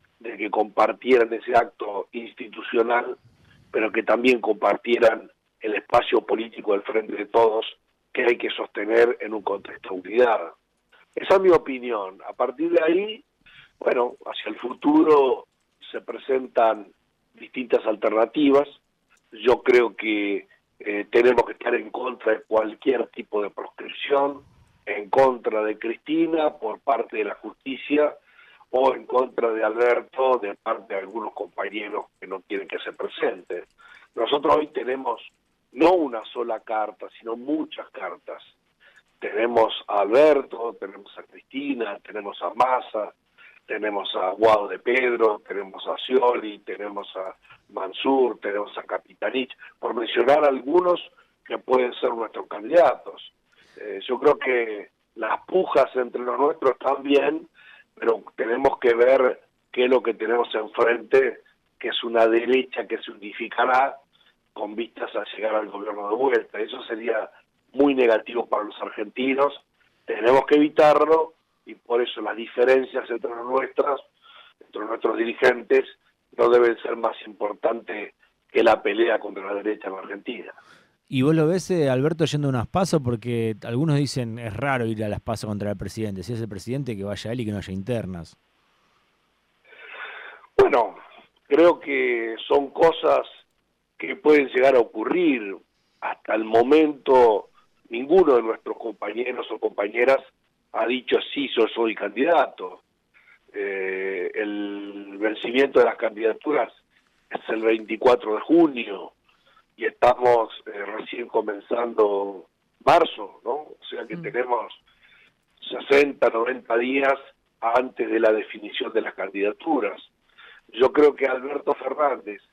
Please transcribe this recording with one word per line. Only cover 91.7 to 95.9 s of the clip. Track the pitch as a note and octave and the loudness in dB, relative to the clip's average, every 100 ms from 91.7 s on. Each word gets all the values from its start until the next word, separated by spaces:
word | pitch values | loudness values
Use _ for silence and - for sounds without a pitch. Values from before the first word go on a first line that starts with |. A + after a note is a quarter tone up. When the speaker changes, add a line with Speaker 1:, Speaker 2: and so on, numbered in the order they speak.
| D#3+ | 4
Speaker 1:
que | - C3+ B2+ A#2+ A2+ A2+ - | -2 -2 0 -2 -4 -6 0
son | C#3+ C#3 | 0 0
cosas | - E3 D#3+ D3+ C3+ - - _ _ _ _ _ - | 2 2 4 2 2 -2 -12 _ _ _ _ _ -12
que | - - | -10 0
pueden | D3+ D3+ C3 | 4 6 4
llegar | B2+ C3+ B2+ | 4 6 6
a | |
ocurrir. | A2+ A2 A#2 E3 E3 B2+ G2+ F2+ _ _ _ | 4 0 -2 2 2 2 -2 -12 _ _ _